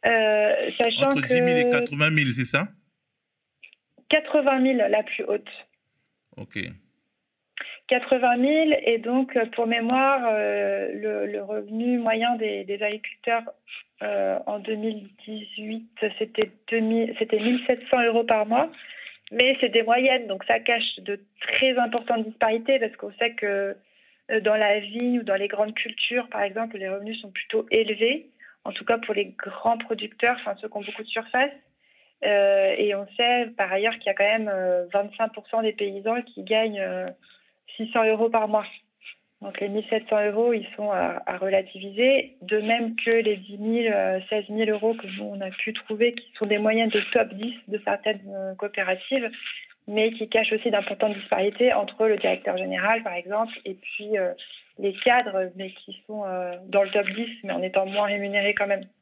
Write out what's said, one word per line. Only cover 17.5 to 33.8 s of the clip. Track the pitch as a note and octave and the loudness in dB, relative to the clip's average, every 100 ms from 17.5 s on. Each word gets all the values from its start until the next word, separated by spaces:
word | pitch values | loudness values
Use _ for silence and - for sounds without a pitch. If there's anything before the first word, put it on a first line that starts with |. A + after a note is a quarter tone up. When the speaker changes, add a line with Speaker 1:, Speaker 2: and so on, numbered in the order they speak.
| B3 | 0
Speaker 1:
sept | - A#3+ - | 0 -2 2
cents | B3+ | 2
euros | A#3 A#3 | 4 2
par | A#3 A3 | 2 2
mois, | G#3+ A#3 D#4+ - - - - - - | 2 2 0 -4 -20 -18 -18 -20 -12
mais | A3 B3 C4 | 0 2 4
c'est | A#3+ | 2
des | A#3 | 2
moyennes, | A3 A#3+ C4 B3+ A#3 | 4 4 4 2 0
donc | C#4+ - | -8 0
ça | A3+ | 0
cache | A3+ A#3 G#3+ - | 2 0 0 -6
de | F#3+ G3+ _ _ | -8 -10 _ _
très | - - C4 B3 | -4 2 2 2
importantes | A#3+ A#3 A#3 A#3 A3 | 0 -2 0 -2 -2
disparités, | A3 A3+ A3+ A3+ C4+ | 0 2 2 2 2
parce | A3+ - | 2 -6
qu'on | G#3 G3 | -14 -2
sait | A#3 | -2
que, | A3+ G#3 G3 G3 G3+ _ _ _ _ _ | -2 -2 -2 -2 -6 _ _ _ _ _
euh, | A3+ | 0
dans | G#3 G#3+ | 2 2
la | G#3 G#3 | 4 2
vigne | G#3 A3 B3 B3 | 0 -2 0 0
ou | |
dans | A3+ G3 | 2 0
les | G3+ | 0
grandes | G3+ G#3+ | -2 -2
cultures, | A3 A#3 A3 - A#3+ A#3+ | -2 -8 -4 -2 -2 -4
par | A3 | -4
exemple, | G3+ G3 A3+ A3 | -4 -2 -6 -6
les | F#3+ | -6
revenus | G3 G#3 A3+ | -6 -6 -10
sont | A3 | -10
plutôt | F#3+ - A3 G#3+ | -12 -4 -4 2
élevés, | G#3+ G#3+ G#3 A3+ D4 - _ - - | 2 2 2 0 0 -6 _ -20 -14
en | - | -12
tout | G3 | -10
cas | - - | -2 -2
pour | - | 0
les | G3+ G3 - | -4 -4 -6
grands | G3+ F#3 A3+ A3+ | -12 -4 -2 0
producteurs, | A#3 A3 G#3 - A#3+ A#3+ | -2 -6 -6 -2 0 0
enfin | G#3+ G3 | -4 -8
ceux | G#3+ | -8
qui | G#3 | -10
ont | |
beaucoup | G3+ G#3 | -10 -12
de | A3 | -8
surface. | - A3+ B3+ C#4 C#4 _ _ _ _ _ _ | -8 -4 0 0 -2 _ _ _ _ _ _
Euh, | - G3+ G3 G3 F#3+ - | 2 4 6 6 4 2
et | G#3 G3 | 0 0
on | G3 G3 | -6 0
sait | A#3+ B3 A#3 A#3 | 2 4 0 -2
par | G3 | 0
ailleurs | F#3+ | 2